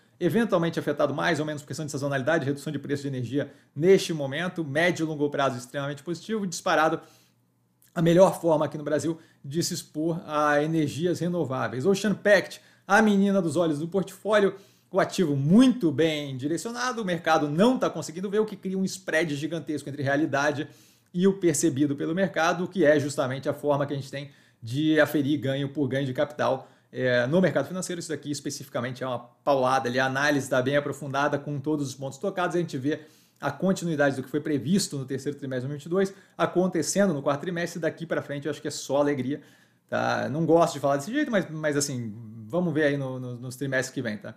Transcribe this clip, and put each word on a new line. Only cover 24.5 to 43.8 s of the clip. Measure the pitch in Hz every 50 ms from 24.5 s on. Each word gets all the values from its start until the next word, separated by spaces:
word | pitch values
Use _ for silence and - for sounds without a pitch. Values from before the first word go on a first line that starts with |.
| _ _
de | 117 113 123 147 156 156 156 151
aferir | 147 143 - 156 131 139 156 139
ganho | 107 135 135 139 143 139
por | 139 156 143 127
ganho | 131 135 143
de | 127 127
capital, | 151 147 - - - 117 120 - - - - _ _ _ _
é, | - 131 127 127 123 123 120
no | 127 160 185
mercado | 185 151 139 151 135
financeiro. | - 175 185 180 - 180 170
Isso | 165 -
daqui | 151 - - 147
especificamente | 143 143 - 147 139 - 139 - - 131 117 131 127 -
é | 127
uma | 131 123 113
paulada | - - _ _ _ 147 143 135 127 127 135 135 - 123
ali, | 120 131
a | 131
análise | 127 127 135 147 151 147 135 127 -
tá | 139 127
bem | 127 135 143
aprofundada | 143 143 139 135 - 151 139 131 139 143 147 143 143
com | 143 147 147 139
todos | - 151 156 147 143 131
os | 117
pontos | - 135 135 - -
tocados, | - 196 190 180 175 170 160
a | 175
gente | 170 165 - 135
vê | 123 147 156 147 - - _ _ _ _ _ _
a | - 139
continuidade | - - 180 190 190 190 170 170 160 139 143 139 127
do | 131
que | 127 -
foi | - 147
previsto | 151 156 151 131 107 143 196 202 - - 151
no | 139 131
terceiro | 127 139 120 - 143 143
trimestre | - 139 131 131 127 123 139
de |
dois |
mil | 147
e | 143
vinte | -
e | 165
dois | 170 196 196 196 - - - _ _ -
acontecendo | 170 160 - 175 185 185 180 165 143 - - 196 202 190
no | 156 139
quarto | - 151 143 143
trimestre, | - 180 175 170 175 165 - 175
daqui | 156 156 151 - 165
pra | 165 180 147
frente | 139 - 143 143 143
eu | 156
acho | 143 -
que | - 151
é |
só | 147 - - - 135 143
alegria, | 147 143 147 127 123 131 147 147 - - _ _ _ _ _ _ _ _
tá? | 117 117 117 120 120 117 113 113
Não | 131 160 165
gosto | 147 165 170 170 170 -
de | 139
falar | 143 139 139
desse | 147 143 208
jeito, | 240 302 302 247
mas, | 226 190 147 123
mas | 156 156 156 151 143
assim, | 143 139 147 131 123 117 110 101 113 117 107 110 117 110
vamos | 107 156 180 180 170
ver | 139 156 156
aí | 143 143
no, | 143 135 131 131 127
no, | 127 123 123
nos | 117 127 127 123
trimestres | - 139 139 131 131